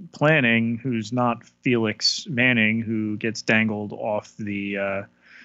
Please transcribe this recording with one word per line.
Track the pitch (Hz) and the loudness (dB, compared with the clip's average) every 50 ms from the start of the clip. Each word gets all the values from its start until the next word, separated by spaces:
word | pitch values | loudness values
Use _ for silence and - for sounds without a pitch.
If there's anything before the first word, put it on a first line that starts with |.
| - - | -18 -16
planning, | - - 147 151 160 151 127 117 117 113 113 113 117 | -4 0 2 4 4 4 4 4 4 2 2 0 -2
who's | 113 - 135 120 113 107 110 | -4 -4 -4 -4 -4 -4 -4
not | 120 127 123 120 117 117 - - _ _ - | -2 0 0 0 0 -2 -6 -16 _ _ 0
Felix | 127 120 117 113 107 107 - - - - - - 220 | 2 2 2 2 0 -2 0 0 -2 -2 -2 -4 -4
Manning, | 143 117 123 127 123 113 110 107 113 113 | 0 2 2 4 4 4 4 2 2 0
who | 107 107 113 107 107 107 104 | -2 -2 -2 -2 -2 -2 -4
gets | 104 - 113 107 - | -4 -4 -4 -4 -2
dangled | - - 113 110 110 110 107 107 104 101 - | 0 2 2 4 2 2 0 -4 -6 -8 -8
off | - - 113 104 107 - - - | -6 -4 -2 -2 -4 -4 -8 -12
the, | - 110 104 101 101 101 101 101 | -10 -8 -6 -6 -4 -4 -4 -4
uh, | 98 98 98 98 98 101 - _ _ _ - - - | -4 -2 -2 -4 -4 -6 -10 _ _ _ -20 -20 -20